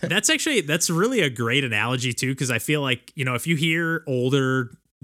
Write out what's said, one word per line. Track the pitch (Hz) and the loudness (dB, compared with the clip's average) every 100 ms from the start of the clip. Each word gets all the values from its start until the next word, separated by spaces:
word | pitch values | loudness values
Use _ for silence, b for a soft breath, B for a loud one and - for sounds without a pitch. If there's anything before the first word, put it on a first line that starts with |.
that's | 165 185 - | -2 0 2
actually, | 320 320 262 | 0 2 0
that's | 147 170 - | 0 -2 0
really | 165 220 262 | 0 2 2
a | 147 | 0
great | 117 117 131 | 0 0 0
analogy, | 135 107 113 127 123 | 0 0 0 0 -2
too, | - 131 135 | -2 -2 -2
'cause | 127 | -2
I | 117 | -2
feel | - 147 | 0 0
like, | 139 123 - - | 0 -2 -4 -6
you | 127 | -4
know, | 120 | -2
if | 165 | 0
you | 165 | 0
hear | 165 165 165 165 147 | 2 0 0 -2 -2
older, | 127 127 139 131 131 127 - _ _ | 0 2 2 2 0 -2 -8 _ _